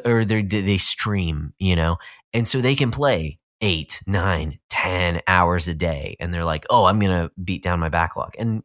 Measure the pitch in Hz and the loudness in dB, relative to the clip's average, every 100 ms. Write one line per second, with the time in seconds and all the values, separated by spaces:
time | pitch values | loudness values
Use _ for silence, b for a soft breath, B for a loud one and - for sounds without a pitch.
0 | 120 117 107 110 98 104 98 95 - - | 0 2 2 0 0 0 0 2 2 0
1 | 110 101 85 76 76 - 95 85 82 85 | -2 0 -2 -4 -6 -2 0 2 2 -2
2 | B B - 117 117 131 127 139 131 135 | B B -6 -2 0 2 2 2 0 2
3 | 143 95 80 73 _ - 104 82 71 - | 2 2 -2 -8 _ -4 -2 -2 -4 -8
4 | - 98 95 85 76 71 - - 92 90 | -2 0 0 0 -2 -8 -8 -4 -2 0
5 | 90 85 - 92 87 87 87 78 85 76 | 0 -2 2 4 4 2 -2 -2 -2 -4
6 | 55 - 85 87 85 78 - 120 92 104 | -8 -8 -6 -4 -2 -4 2 4 6 4
7 | 98 90 85 - 90 87 90 87 82 85 | 2 2 -2 -6 -6 -4 -2 0 0 0
8 | 82 - - - 117 110 | 0 -2 -10 -4 -4 -4